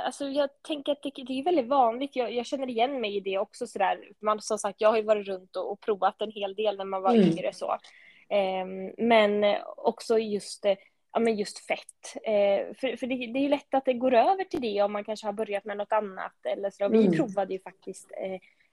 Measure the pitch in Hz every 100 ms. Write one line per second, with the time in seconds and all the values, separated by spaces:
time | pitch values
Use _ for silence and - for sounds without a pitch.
0 | - - 277 269 277 - - 302 285 285
1 | 285 277 254 262 302 339 233 277 233 240
2 | 277 247 226 240 233 277 262 226 247 277
3 | 214 202 196 190 202 - 240 - 185 180
4 | - - 214 214 - 214 208 - 214 226
5 | 214 214 202 185 185 185 156 202 - 196
6 | 185 - 214 208 196 196 214 196 196 190
7 | 190 233 175 165 196 185 - - - -
8 | - - - 202 190 190 185 190 190 -
9 | 233 226 208 208 208 - - - - 220
10 | - 226 220 202 - - 208 196 _ _
11 | _ - 226 208 202 - - - - _
12 | - - - 208 202 196 90 - 262 233
13 | 247 254 240 254 277 277 - 269 262 247
14 | 254 247 302 381 370 339 240 202 202 208
15 | 208 214 214 202 214 202 214 202 202 220
16 | 208 185 - - - 202 196 - 202 220
17 | 202 165 247 196 190 190 185 - - 190
18 | - - 190 185 - _ _